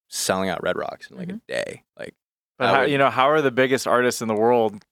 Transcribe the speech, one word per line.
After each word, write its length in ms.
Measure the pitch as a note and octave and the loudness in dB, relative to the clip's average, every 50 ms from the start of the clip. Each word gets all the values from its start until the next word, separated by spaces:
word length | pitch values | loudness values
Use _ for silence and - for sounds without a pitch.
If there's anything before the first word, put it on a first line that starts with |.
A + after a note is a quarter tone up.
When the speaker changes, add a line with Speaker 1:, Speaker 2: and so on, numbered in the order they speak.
| _ | _
Speaker 1:
selling 420 | _ - - - - F#2+ F#2+ F#2+ F#2+ | _ -10 -6 -4 -2 -2 -2 -2 -4
out 120 | E2 - | -4 -4
Red 160 | - F2+ F2+ | -4 -4 -4
Rocks 320 | - D2+ - - - - - | -4 -6 -8 -10 -12 -16 -18
in, 80 | - | -16
like, 100 | - - F3+ | -14 -12 -12
Speaker 2:
Mm-hmm. 80 | G3 | -12
Speaker 1:
a 140 | A3+ - - B1+ A#1+ - | -12 -10 -8 -6 -6 -6
day. 180 | - - - _ _ _ | -6 -10 -14 _ _ _
Like, 160 | - - - - _ _ _ _ _ _ _ _ - | -16 -16 -16 -16 _ _ _ _ _ _ _ _ -2
Speaker 3:
But 60 | B2+ | 0
Speaker 1:
that 60 | A#2+ C#3 | 2 2
Speaker 3:
how, 60 | C3+ | 2
Speaker 1:
would 100 | B2+ D3+ | 2 2
Speaker 3:
you 60 | C#3+ C#3 | 2 2
know, 100 | C#3 B2+ | 2 2
how 200 | A2 B2+ C3 C#3+ | 2 2 2 2
are 120 | D3+ D#3 | 4 2
the 100 | C#3+ C3+ | 2 2
biggest 360 | A#2+ B2+ C3 B2+ C3 A#2+ - | 2 2 2 2 2 0 0
artists 340 | - G#2 B2 B2 B2 A2+ - | 2 2 2 2 2 0 -2
in 60 | A#2+ | -2
the 80 | A2 G#2+ | -2 0
world, 480 | G#2 A2+ A#2+ B2 A#2+ A2+ G#2+ G#2 G#2 - _ | 2 2 4 4 4 2 0 -2 -8 -18 _